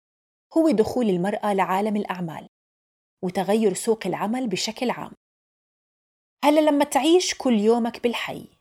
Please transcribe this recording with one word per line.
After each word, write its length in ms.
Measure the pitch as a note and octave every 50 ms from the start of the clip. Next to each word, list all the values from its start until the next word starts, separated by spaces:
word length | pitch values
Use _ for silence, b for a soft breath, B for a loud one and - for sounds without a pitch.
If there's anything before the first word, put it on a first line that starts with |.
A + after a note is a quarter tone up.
| _ _ _ _ _ _ _ _ _ _ -
هو 140 | D#4+ D#4+ D#4+
دخول 400 | A3+ G3+ G#3+ - - B3 A#3+ G#3
المرأة 420 | F3+ E3+ F3 G#3 G3+ - - G#3
لعالم 440 | G3+ F#3+ F3+ E3 F#3 G3 G#3 A3 G#3
الأعمال 500 | G#3 - - F#3 F3+ F3+ D#3+ D3 - F3+ - _ _ _ _ _ _ _ _ _ _ _ _ _ _
وتغير 520 | F#3+ F3+ - G3 F3+ F#3 G#3 A3+ A3 G3 F3+
سوق 320 | - - A#3 A3 A3 -
العمل 420 | F#3 D#3+ C#3+ F3+ G#3 A#3 B3+ C4 A3
بشكل 420 | F3+ F3 - A3+ - - B3+ A#3
عام. 200 | - D3+ - - - - _ _ _ _ _ _ _ _ _ _ _ _ _ _ _ _ _ _ _ _ _ _ _ _ -
هلا 160 | C#4+ D4+ D#4
لما 240 | D4+ D4+ C#4+ C#4+ C#4
تعيش 500 | C#4+ - C4+ C4 D#4+ E4+ F#4 F4+ - -
كل 260 | - - C4 A#3 G#3
يومك 420 | G3+ A3 A#3 A#3+ A3+ A#3 - -
بالحي 460 | - A#3+ A3+ - - - - - - - _ _